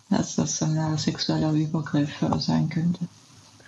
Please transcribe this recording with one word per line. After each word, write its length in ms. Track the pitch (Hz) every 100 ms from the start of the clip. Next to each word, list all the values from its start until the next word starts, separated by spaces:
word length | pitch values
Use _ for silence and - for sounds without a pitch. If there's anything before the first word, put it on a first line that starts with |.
| -
dass 260 | - - -
das 260 | 156 -
ein, 120 | 156 156
äh, 220 | 156 156
sexueller 540 | - 151 - 156 156
Übergriff, 720 | 151 156 160 151 147 147 -
äh, 180 | 165 160
sein 300 | - 160 156
könnte. 380 | - 170 175 175 - - - - -